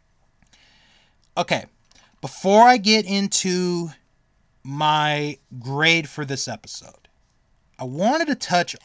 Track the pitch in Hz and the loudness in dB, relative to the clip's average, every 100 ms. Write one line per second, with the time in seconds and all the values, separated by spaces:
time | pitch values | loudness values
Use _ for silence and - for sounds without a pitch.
0 | _ _ _ _ _ _ _ _ _ _ | _ _ _ _ _ _ _ _ _ _
1 | _ _ _ - 175 131 - _ _ _ | _ _ _ -6 -2 -4 -6 _ _ _
2 | _ _ 139 - 190 208 240 247 196 220 | _ _ -16 -4 4 6 8 6 4 2
3 | 190 196 196 - 190 180 180 175 170 - | 2 -2 -2 -2 -2 -2 -2 -4 -6 -12
4 | _ _ _ _ _ _ 131 143 151 151 | _ _ _ _ _ _ -12 -2 0 2
5 | 151 147 147 143 - 127 120 139 160 165 | 0 -2 -4 -8 -16 -16 -8 0 4 2
6 | 147 - 143 135 - 107 - - - - | 0 -8 -8 -6 -8 -12 -14 -18 -20 -20
7 | _ _ _ _ _ _ _ - 131 139 | _ _ _ _ _ _ _ -14 -10 -2
8 | 214 311 311 - - 175 170 - | 0 0 -2 -4 0 0 0 -6